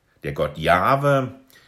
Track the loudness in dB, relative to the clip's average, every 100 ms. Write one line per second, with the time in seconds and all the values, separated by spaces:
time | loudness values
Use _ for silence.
0 | _ _ -10 -4 -4 -2 2 2 2 2
1 | 2 0 -2 -10 _ -20